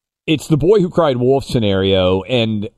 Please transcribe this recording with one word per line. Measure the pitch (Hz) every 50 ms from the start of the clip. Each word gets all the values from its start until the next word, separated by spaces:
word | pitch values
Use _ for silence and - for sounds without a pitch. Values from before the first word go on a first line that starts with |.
| _ _ _ _ _
It's | - 160 143 -
the | - 156
boy | 147 135 170 220 214
who | 170 180
cried | - - 170 151 131 123
wolf | 123 123 135 139 131
scenario, | - - 131 110 104 98 95 95 98 95 95 92 90 92 95 92
and | - 127 123 113 110 110 104 101 113 -